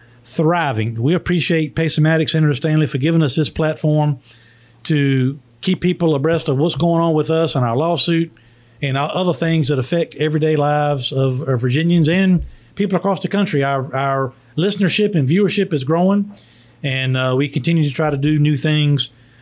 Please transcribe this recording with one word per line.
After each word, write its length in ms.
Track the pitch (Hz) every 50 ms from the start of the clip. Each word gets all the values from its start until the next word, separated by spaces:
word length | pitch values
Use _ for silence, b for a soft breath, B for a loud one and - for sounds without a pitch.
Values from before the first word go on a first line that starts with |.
| b b b b
thriving. 800 | - - - - 160 156 175 175 160 143 123 107 107 113 113 113
We 120 | 117 143 180
appreciate 600 | 175 - - 175 175 143 - 170 160 156 139 -
Pace-O-Matic, 560 | - 165 156 - - 151 156 160 160 160 -
Senator 240 | - 160 156 147 143
Stanley, 320 | 127 - 160 156 156 156
for 120 | 131 - 127
giving 240 | 127 160 165 165
us 120 | 160 131 -
this 140 | 160 151 -
platform 680 | - - 160 156 151 - - 151 151 151 147 147 139 120 B B B B B B B B B B B B -
to 540 | - 160 147 143 139 135 131 127 131 143 151 - _ _ _
keep 200 | - 190 185 -
people 340 | - 180 175 - 175 160 151
abreast 340 | 139 135 160 170 160 - -
of 100 | 135 131
what's 180 | 151 175 135
going 260 | 135 175 170 170 165
on 100 | 170 170 160
with 140 | 156 147 156
us 240 | 160 160 165 - -
and 80 | 143 123
our 120 | 117 117
lawsuit 540 | 131 156 170 170 156 - 170 170 165 170 165 b b b b b b b b b b
and 140 | - 139 131 139
o-, 20 | 143 - -
other 180 | 170 185 180
things 360 | 170 - 175 165 165 160 147 120
that 100 | 147 131
affect 360 | 123 - 175 170 160 - -
everyday 380 | - 151 156 151 156 156 156 156
lives 560 | 147 143 147 147 147 147 147 147 135 123 -
of, 280 | - 135 135 135 127 127
of 180 | - 131 131 117
Virginians 480 | 120 127 123 151 165 170 175 170 156 147
and 360 | 170 190 190 185 180 160 B B B B B B -
people 220 | - 202 185 190
across 240 | 175 - 196 190 -
the 80 | - 175
country. 360 | - 202 202 - - 143 139
Our, 280 | 139 139 135 131 - -
our 360 | 135 139 139 135 135 135 131 b b b b b
listenership 580 | 151 170 202 - - 196 170 - - 208 208 202
and 120 | 165 135
viewership 460 | 127 160 196 208 180 - 208 190 -
is 100 | 170 143
growing, 480 | 127 127 160 170 180 190 202 202 196 202 B B B B B B B B B B
and, 340 | - 139 131 131 131 131 127
uh, 180 | 127 131 127 127
we 120 | 131 143 143
continue 340 | - 127 120 165 170 165 151
to 60 | 143
try 200 | 131 - 160 151
to 60 | 147 135
do 200 | 139 151 156 151
new 180 | 147 151 151
things, 540 | 135 - 156 151 151 151 147 147 135 - b b b b b b b